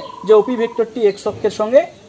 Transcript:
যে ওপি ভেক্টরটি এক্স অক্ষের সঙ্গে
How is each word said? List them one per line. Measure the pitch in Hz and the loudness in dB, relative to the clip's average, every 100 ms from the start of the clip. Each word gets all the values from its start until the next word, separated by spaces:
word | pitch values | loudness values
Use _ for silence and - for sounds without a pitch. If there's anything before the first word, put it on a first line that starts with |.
| - - 185 | 2 -10 4
যে | 214 | 4
ওপি | 208 233 | 4 -2
ভেক্টরটি | 226 - 220 247 208 | -4 -4 -6 0 0
এক্স | 196 214 | 0 -8
অক্ষের | - 214 196 | -4 -4 -2
সঙ্গে | 214 269 349 - | 2 2 2 -10